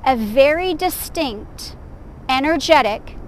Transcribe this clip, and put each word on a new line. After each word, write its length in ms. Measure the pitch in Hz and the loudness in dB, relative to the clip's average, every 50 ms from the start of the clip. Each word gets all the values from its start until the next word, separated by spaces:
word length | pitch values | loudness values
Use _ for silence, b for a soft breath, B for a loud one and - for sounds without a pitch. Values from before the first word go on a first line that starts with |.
| - | 2
a 120 | 269 262 | 2 2
very 580 | 233 220 202 214 269 269 285 302 339 370 370 339 | 2 0 0 4 6 6 6 6 2 0 -2 -2
distinct, 1000 | 311 370 359 - - - - - 349 311 262 208 214 - - - - - - - - - - - - - - - - - - | 0 -2 -2 -2 -4 -10 -6 -4 -2 -2 -2 -4 -8 -12 -14 -14 -14 -14 -14 -14 -16 -16 -16 -16 -16 -16 -18 -18 -12 -4 -2
energetic 880 | 262 262 269 311 330 302 - - 320 294 240 202 214 226 - - - - - | 0 2 2 2 2 2 4 6 6 6 6 2 -2 -4 -8 -14 -14 -14 -14